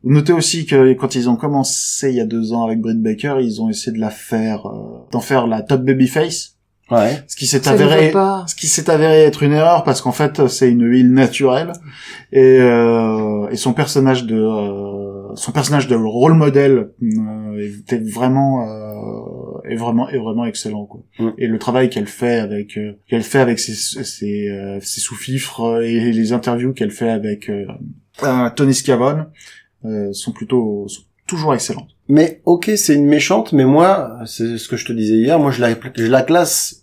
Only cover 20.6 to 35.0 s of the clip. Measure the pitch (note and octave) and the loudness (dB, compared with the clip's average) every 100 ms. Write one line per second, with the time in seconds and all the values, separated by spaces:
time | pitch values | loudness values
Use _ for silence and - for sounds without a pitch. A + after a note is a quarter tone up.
20.6 | A2 G#2+ G#2 - - - A2+ - A#2+ A2 | -10 -10 -12 -18 -20 -6 -6 -4 -4 -4
21.6 | - B2 B2+ A2+ G2+ - A#2+ A#2 G#2 G#2 | -2 0 0 -2 -8 -4 -2 -2 -4 -8
22.6 | G2+ G#2+ G#2+ G2+ _ A#2 A2 C#3 A#2+ A2+ | -8 -10 -10 -12 _ -4 0 2 2 0
23.6 | - G#2+ - - A2+ - G#2 G#2 G2+ G2+ | -6 -8 -8 -8 -12 -8 -8 -6 -6 -8
24.6 | G2 G2 - - - A2 - C3 - - | -10 -12 -10 -8 -8 -10 -6 -6 -6 -6
25.6 | A#2 A#2 A#2 A#2 A#2+ A2+ A2 A#2+ B2 A#2+ | -2 -2 0 0 0 0 0 -2 -2 -2
26.6 | B2+ C3 G#2+ - A2+ A2+ G#2+ G#2 - G2+ | -4 -4 -6 -2 -4 -2 -4 -8 -8 -8
27.6 | F#2+ - - - _ - C#3 B2+ A#2+ - | -10 -14 -16 -18 _ -6 -2 0 -2 0
28.6 | C#3 B2+ - A#2+ C3 D3+ D#3 _ - - | 0 0 0 2 2 -2 -6 _ -20 -20
29.6 | _ _ A2+ G#2+ G2+ G2 - - A2 B2+ | _ _ -8 -6 -6 -8 -12 -12 -2 0
30.6 | A2 G#2 G2+ - _ _ - F3 D#3 - | 0 -4 -8 -14 _ _ -10 -4 -2 -2
31.6 | - - - _ - D3 D#3+ - - E3+ | -4 -10 -12 _ 2 4 4 0 0 2
32.6 | G#3+ G#3+ - D3 C#3+ D3 - G3+ - D3+ | 2 0 2 4 4 2 2 0 2 2
33.6 | C3 D3 F3+ G3 B2 A#2+ A2+ - A2+ A2+ | 4 4 4 2 -2 -12 -14 -6 -6 -6
34.6 | - A#2+ - A#2 | -8 -10 -6 -4